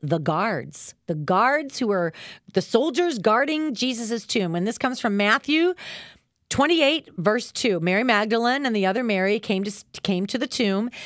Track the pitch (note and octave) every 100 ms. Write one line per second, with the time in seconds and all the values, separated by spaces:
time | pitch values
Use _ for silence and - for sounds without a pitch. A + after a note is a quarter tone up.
0 | D3 E3 D3 D#3+ A3 F3 C3+ - - -
1 | - D#3 D3 F#3 A#3+ C#4+ C#4+ - A#3 G3
2 | E3+ - - - - - F3+ A3+ D4+ C4
3 | F4 B3+ G3+ A3 C#4 D#4 D#4 A3 B3+ A#3
4 | A3+ A#3 - A#3 F3+ E3+ G3 - C4 B3+
5 | A#3 G3+ G3+ A#3+ - D#4 E4+ F4+ - -
6 | - - _ _ _ - C#4+ E4+ C#4 D#4
7 | - - E3+ A3+ A#3+ - B3 F3+ E3 F#3
8 | B3+ G#3+ A3 A3+ A#3 C4+ C#4 A3 F#3+ G3
9 | B3 G3 F#3+ G#3+ - G3 G3+ - - -
10 | - F#3 G3+ B3+ B3 - G#3+ G3 A#3+ -